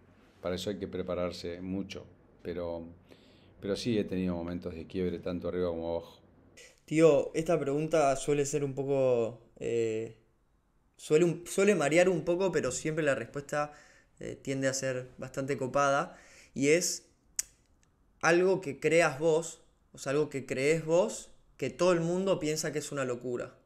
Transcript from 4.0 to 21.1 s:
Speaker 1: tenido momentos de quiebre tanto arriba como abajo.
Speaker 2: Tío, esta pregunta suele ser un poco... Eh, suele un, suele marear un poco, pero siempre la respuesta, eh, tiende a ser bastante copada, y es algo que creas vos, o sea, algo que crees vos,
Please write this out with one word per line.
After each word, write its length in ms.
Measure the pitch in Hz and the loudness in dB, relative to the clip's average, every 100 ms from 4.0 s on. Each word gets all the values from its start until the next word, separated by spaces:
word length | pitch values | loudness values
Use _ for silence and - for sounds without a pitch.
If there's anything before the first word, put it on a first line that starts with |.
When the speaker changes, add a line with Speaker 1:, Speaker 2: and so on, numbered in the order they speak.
Speaker 1:
tenido 300 | 98 92 92 87 | 0 0 0 -2
momentos 380 | 85 87 87 | -4 -6 -6
de 120 | 82 78 | -10 -8
quiebre 320 | 95 90 85 | -2 -2 -2
tanto 280 | 90 90 85 | -6 -4 -4
arriba 220 | 87 90 | -2 -2
como 200 | 82 82 | -2 -4
abajo. 300 | 85 - - - - - - - _ | -4 -6 -20 -20 -20 -20 -20 -20 _
Speaker 2:
Tío, 480 | - 156 160 143 - | -4 6 6 6 2
esta 240 | - 160 165 | -4 0 0
pregunta 560 | 139 143 156 160 143 135 | 0 -2 0 2 4 2
suele 300 | - 147 139 | 0 0 0
ser 160 | 151 | 0
un 100 | 139 | -2
poco... 680 | 135 135 139 131 123 113 120 - - | -4 -2 2 4 2 0 -4 -20 -8
Eh, 600 | 117 117 113 110 113 - _ _ _ _ _ _ _ _ | -4 0 0 -2 -6 -12 _ _ _ _ _ _ _ _
suele 280 | - 151 175 | 2 4 4
un, 180 | 165 - | 2 -4
suele 280 | - 202 | 2 4
marear 340 | 196 139 160 185 | 4 4 6 6
un 160 | 170 | 4
poco, 280 | 156 175 190 | 0 0 2
pero 200 | 160 127 | 2 0
siempre 320 | 123 156 156 | -4 -4 0
la 100 | 151 | 0
respuesta, 580 | 131 113 143 143 147 147 - - - _ _ | 0 -2 -10 -6 -4 -4 -8 -20 -20 _ _
eh, 160 | 107 117 | -12 -10
tiende 320 | - 135 135 | -6 -2 0
a 60 | |
ser 380 | 131 135 127 127 - | -2 -4 -4 -8 -14
bastante 380 | 131 - 135 135 | -12 -8 -4 -4
copada, 600 | 131 139 143 139 175 - - - - | 0 2 2 2 -2 -8 -20 -20 -14
y 140 | - 143 | -2 4
es 380 | 165 180 - - _ _ - - _ _ _ _ _ _ _ | 4 2 -6 -12 _ _ -10 -10 _ _ _ _ _ _ _
algo 400 | 151 175 185 185 | 2 4 4 0
que 180 | 143 135 | -2 -4
creas 400 | 151 165 165 135 | 2 4 4 2
vos, 440 | 165 156 160 - _ _ _ | 2 2 0 -12 _ _ _
o 60 | - | -12
sea, 140 | - | -2
algo 160 | 143 151 | 0 0
que 160 | 139 | -4
crees 400 | 120 127 139 160 | -6 -2 2 2
vos, 460 | 156 170 214 | 4 2 2